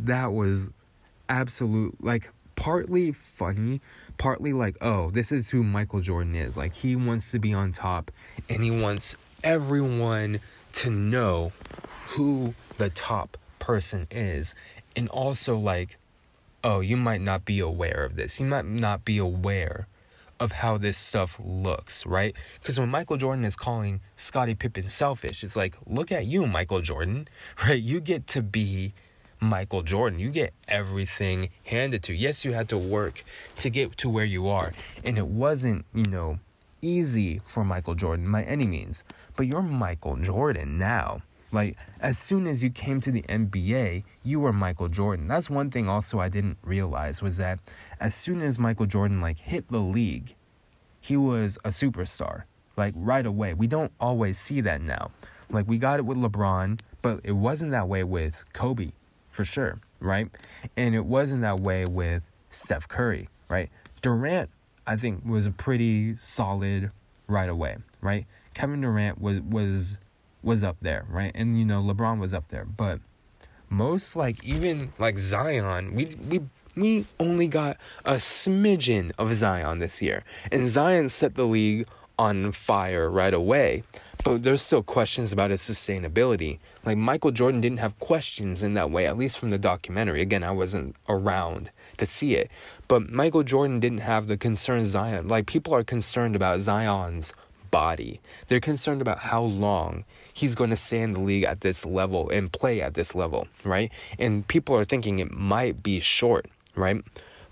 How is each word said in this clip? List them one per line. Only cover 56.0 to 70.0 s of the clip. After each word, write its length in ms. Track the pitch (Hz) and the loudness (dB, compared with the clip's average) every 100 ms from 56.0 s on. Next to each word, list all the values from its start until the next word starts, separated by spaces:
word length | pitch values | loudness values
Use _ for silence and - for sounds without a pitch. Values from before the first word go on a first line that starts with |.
with 140 | 123 127 | 0 0
LeBron, 600 | 120 104 98 92 92 110 - - | 0 2 2 2 0 -2 -8 -4
but 200 | 123 107 | -2 -2
it 80 | 101 | 0
wasn't 380 | 101 113 151 160 | 2 2 2 0
that 180 | 127 92 | 0 0
way 160 | 98 | 0
with 400 | 90 90 78 - - | 0 0 -2 -4 -10
Kobe, 400 | - 123 123 80 - _ _ _ | -4 -2 0 -4 -10 _ _ _
for 160 | - | -6
sure, 340 | 101 - 123 - - - | -4 -2 -4 -4 -14 -6
right? 280 | 90 98 110 - - - 120 - | -2 0 -2 -8 -20 -16 -10 -2
And 180 | 120 | 2
it 100 | 110 | 2
wasn't 380 | 98 131 143 135 | 2 2 2 2
that 180 | 110 95 | 0 2
way 240 | 98 92 | 0 0
with 380 | 92 90 85 85 - _ _ | 0 0 0 -2 -4 _ _
Steph 380 | - - - - | -4 -2 -4 -4
Curry, 400 | - 120 69 - _ - | -2 0 -2 -6 _ -4
right? 220 | 92 82 - - - | -2 -2 -8 -20 -4
Durant, 480 | 131 117 143 180 104 - _ _ - | 0 2 2 0 -2 -8 _ _ -4
I 100 | 110 | -2
think, 280 | 120 90 | -2 -4
was 220 | 117 110 104 | 0 2 2
a 60 | |
pretty 640 | 95 - 127 117 107 107 113 | 0 0 2 4 2 0 -2
solid 760 | - - 98 98 98 98 98 - _ _ - | -4 -2 -2 0 0 0 -2 -6 _ _ -2
right 200 | 104 92 | 0 0
away, 280 | 82 71 55 - _ | -2 -4 -6 -14 _
right? 260 | 95 104 - - - | -2 -2 -4 -14 -16
Kevin 260 | - 143 143 | -6 -4 0
Durant 400 | 131 107 104 - | 0 2 0 0
was, 200 | 101 98 | -2 -2
was, 580 | 76 110 101 95 92 101 | 0 0 0 0 -2 -6